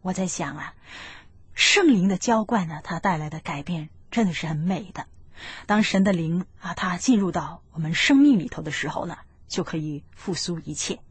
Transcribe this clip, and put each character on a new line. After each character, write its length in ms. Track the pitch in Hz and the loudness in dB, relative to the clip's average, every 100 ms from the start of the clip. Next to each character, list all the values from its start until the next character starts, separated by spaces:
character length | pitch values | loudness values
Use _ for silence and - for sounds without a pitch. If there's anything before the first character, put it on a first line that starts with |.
我 100 | 180 | -4
在 140 | 185 185 | -4 -4
想 280 | - 151 | -4 -8
啊， 200 | 143 143 - - - - - - - - | -8 -14 -16 -20 -18 -18 -18 -20 -20 -18
圣 340 | - - 403 349 | 0 2 6 6
灵 140 | 220 185 | 6 4
的 100 | 185 | 2
浇 260 | - 220 | 2 0
灌 240 | 208 233 170 | 2 0 -2
呢， 120 | 156 | -8
它 160 | - 170 | -8 -2
带 160 | 202 165 | -2 -2
来 140 | 151 | -4
的 100 | 156 | -8
改 220 | - 143 | -8 -10
变 260 | 143 170 156 - - | -6 -6 -6 -14 -6
真 160 | - 208 | 0 0
的 80 | |
是 120 | 156 160 | 0 -4
很 120 | 156 | -2
美 320 | 170 180 104 | -2 -2 -6
的。 140 | - - - - - - - | -12 -14 -16 -20 -18 -16 -16
当 180 | - 208 | 0 2
神 220 | 208 190 | 4 4
的 80 | 190 | 4
灵 320 | 185 160 170 - - | 2 0 -2 -4 -12
啊， 160 | 175 | -12
它 240 | 175 190 175 | -6 -4 -2
进 200 | - 233 | 4 4
入 140 | 190 | 4
到 300 | 165 147 170 - | -2 -6 -12 -14
我 60 | - | -6
们 160 | 156 | -2
生 240 | 165 - 277 | 0 4 8
命 200 | 294 233 | 8 6
里 100 | 151 | 2
头 120 | - | -8
的 100 | 156 | -8
时 200 | 143 143 | -6 -6
候 160 | - 175 | -6 -8
呢， 100 | - - _ - | -10 -18 _ -8
就 160 | - | -4
可 140 | 175 165 | -4 -4
以 260 | 151 147 - | -6 -8 -12
复 200 | - - | -12 -6
苏 260 | 170 - 170 | -6 -4 -6
一 140 | 151 | -8
切。 240 | 156 - 196 - | -8 -6 -8 -10